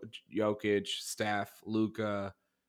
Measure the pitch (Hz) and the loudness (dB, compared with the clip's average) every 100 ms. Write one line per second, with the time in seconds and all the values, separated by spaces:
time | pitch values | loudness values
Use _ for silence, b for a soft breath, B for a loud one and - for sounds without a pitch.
0 | 110 - - - 107 104 107 101 98 - | -4 -16 -8 0 0 2 2 2 2 -4
1 | - - 107 104 101 - - 110 110 - | -6 -2 0 0 -2 -8 -2 2 2 2
2 | 107 101 98 - _ _ | -2 -2 -4 -10 _ _